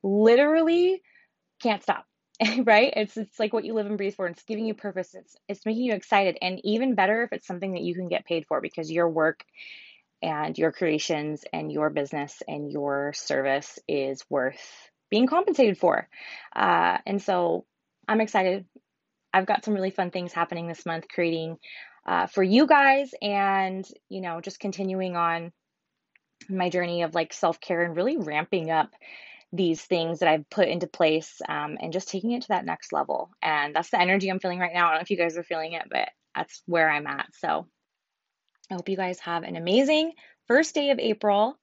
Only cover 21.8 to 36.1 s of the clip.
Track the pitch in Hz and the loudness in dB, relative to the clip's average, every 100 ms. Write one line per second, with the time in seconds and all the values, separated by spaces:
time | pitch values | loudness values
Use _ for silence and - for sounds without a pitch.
21.8 | - _ - 175 185 - 190 226 302 294 | -20 _ -2 0 0 2 4 6 8 8
22.8 | 277 269 269 - 208 202 196 196 190 190 | 8 4 0 -6 -4 0 2 2 0 -4
23.8 | 196 - _ 190 180 165 175 - 202 190 | -10 -18 _ -10 -8 -8 -10 -8 -8 -4
24.8 | 190 190 185 175 170 165 170 _ _ _ | -4 -2 -2 0 0 -2 -6 _ _ _
25.8 | _ _ _ _ _ _ - 190 180 180 | _ _ _ _ _ _ -8 -2 0 0
26.8 | 175 175 165 170 160 - 170 170 - 170 | -2 -2 -2 -2 -4 -2 -2 -2 -4 -2
27.8 | 170 165 214 311 156 151 170 190 160 160 | 0 0 0 -2 -2 -4 -2 -4 0 0
28.8 | - _ - - - - _ 175 175 160 | 0 _ -20 -20 -20 -20 _ 0 0 0
29.8 | - 180 165 160 156 156 147 - 208 165 | 0 0 0 2 4 4 0 0 2 2
30.8 | 175 - 160 156 160 - - 156 151 151 | -6 2 2 2 -2 -14 -8 -6 -6 -8
31.8 | 170 175 - 190 226 240 - 185 160 165 | -6 -6 -4 -6 -4 -4 -2 -2 -2 -8
32.8 | - 151 143 - - _ 160 151 147 156 | -4 -4 -2 -4 -6 _ -2 0 0 -4
33.8 | 170 196 180 196 190 185 185 180 175 175 | -2 2 4 2 0 -4 -4 -4 -2 2
34.8 | 170 160 175 185 170 165 170 165 160 165 | 2 2 -2 -2 0 -2 -6 -6 -6 -8
35.8 | - 60 - | -4 -2 -4